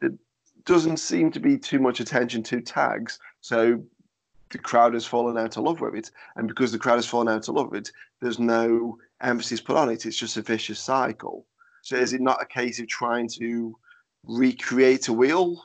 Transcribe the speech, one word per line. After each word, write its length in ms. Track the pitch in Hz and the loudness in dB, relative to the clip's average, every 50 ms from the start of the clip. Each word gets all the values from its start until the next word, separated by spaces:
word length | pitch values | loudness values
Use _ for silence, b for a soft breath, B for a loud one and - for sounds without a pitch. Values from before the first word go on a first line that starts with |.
There 100 | - 135 - - _ _ _ _ _ _ _ _ _ | -4 -4 -4 -6 _ _ _ _ _ _ _ _ _
doesn't 320 | - 180 170 160 160 160 147 | 2 4 4 4 4 0 -2
seem 340 | - - - 175 160 156 | -2 -2 0 2 2 2
to 80 | - - | 2 0
be 180 | 120 143 139 127 | 2 2 2 2
too 220 | - - 143 139 | 0 -2 0 2
much 220 | 131 127 120 - | 2 2 2 0
attention 420 | 117 - 143 123 127 120 120 113 110 | -4 -2 0 0 0 0 -2 -4 -4
to 160 | - 123 120 | -4 -4 -4
tags, 600 | 120 - - 147 143 127 107 110 117 113 - B B B B B | -4 -4 -2 0 0 0 0 -4 -6 -8 -12 B B B B B
so 420 | - - 123 117 113 117 120 110 - - _ _ _ _ _ _ _ _ _ - _ _ | -8 -2 2 4 4 4 4 2 -2 -10 _ _ _ _ _ _ _ _ _ -20 _ _
the 80 | - - | -14 -12
crowd 380 | - - - 120 120 120 117 | -6 2 6 6 6 6 4
has 100 | 117 110 | 0 -4
fallen 320 | - - 120 120 120 113 113 | -2 -2 -2 0 0 -2 -2
out 180 | 113 113 - | -4 -4 -4
of 80 | 110 - | -2 -2
love 160 | 156 170 160 | -2 -2 -2
with 160 | - 113 - | -4 -6 -6
it. 160 | 107 113 - B B B B B | -8 -10 -12 B B B B B
And 100 | - 117 | -6 -6
because 280 | 107 - - 131 113 107 | -4 -2 0 0 0 0
the 40 | 107 | 0
crowd 180 | - 131 120 | 2 2 2
has 100 | 120 117 | 2 2
fallen 240 | - 120 120 117 113 | 0 -2 0 0 2
out 180 | 110 110 110 - | 0 0 -2 -2
of 80 | 131 | -2
love 160 | 147 127 - | -2 -2 -2
with 160 | - 104 104 - | -4 -8 -10 -12
it, 40 | B B B B _ _ | B B B B _ _
there's 180 | 127 123 113 120 | -6 -4 -2 0
no 600 | 120 117 117 117 117 117 117 117 117 120 110 b b b _ _ | 0 2 2 2 4 2 2 2 0 -2 -8 b b b _ _
emphasis 400 | 120 123 123 117 113 - 117 110 | -2 -2 -2 -2 -2 -4 -6 -6
put 160 | - - 131 156 | -4 -2 0 2
on 120 | 151 120 | 2 2
it. 160 | 110 110 - | 0 -4 -6
It's 120 | 113 107 - | -8 -8 -6
just 180 | 117 110 - | -6 -6 -6
a 60 | 113 | -6
vicious 400 | 107 - 113 107 - - 107 - | -4 -4 -4 -4 -4 -6 -10 -8
cycle. 640 | - - 131 135 127 - 113 - - - - - - _ b b b b b b - | -4 -2 0 0 0 -2 -4 -8 -12 -12 -12 -14 -16 _ b b b b b b -10
So 120 | - 135 | -4 0
is 160 | 123 127 110 | 0 0 0
it 80 | 123 131 | 0 0
not 220 | 127 131 127 - | 2 2 2 0
a 40 | - | -2
case 360 | - - 127 123 120 113 - | -6 -4 -4 -4 -4 -4 -6
of 60 | 117 110 | -8 -8
trying 400 | - - 127 117 117 120 117 110 - - | -6 -4 -4 -2 -2 -2 -2 -4 -6 -6
to 380 | 117 117 117 117 117 113 110 - b b b b b b _ _ _ | -6 -4 -4 -4 -4 -6 -10 -14 b b b b b b _ _ _
recreate 840 | - 113 120 131 127 120 - - - 123 127 131 131 131 131 - - | -6 0 2 2 2 2 0 -4 -2 2 6 6 6 6 4 2 0
a 60 | 113 | 2
wheel 500 | 113 127 135 160 185 185 175 175 170 | 4 4 4 4 2 2 0 -2 -6